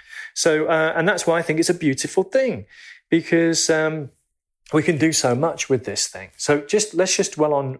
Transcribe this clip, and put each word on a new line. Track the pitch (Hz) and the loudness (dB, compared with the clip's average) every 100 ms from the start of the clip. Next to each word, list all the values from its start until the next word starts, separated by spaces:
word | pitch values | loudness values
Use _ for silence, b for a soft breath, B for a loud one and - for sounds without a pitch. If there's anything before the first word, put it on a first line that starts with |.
| B B B | B B B
So, | - 165 156 156 | -2 2 2 2
uh, | 160 160 165 | 0 0 0
and | 170 | 0
that's | - - | 0 0
why | 170 | 0
I | |
think | 160 151 | 0 0
it's | 170 | 0
a | 170 | 0
beautiful | 151 127 147 - | 0 -2 -2 -2
thing, | 185 269 262 123 - B B B B | 0 0 0 -4 -10 B B B B
because, | 165 - 165 165 160 - | 0 2 2 2 2 2
um, | 156 156 156 139 _ _ _ _ _ - | 2 0 -2 -10 _ _ _ _ _ -2
we | 156 | 0
can | - 156 | 2 2
do | 160 | 2
so | 156 131 123 | 2 0 0
much | 160 - - | 0 -2 -2
with | 127 - | -2 -2
this | 104 - | -6 -6
thing. | 92 95 - | -8 -16 -8
So | - 147 | 0 0
just, | 147 208 - | 2 -2 0
let's | 165 185 - | 0 0 0
just | - | -2
dwell | 151 151 | 0 0
on | 143 135 | 0 -2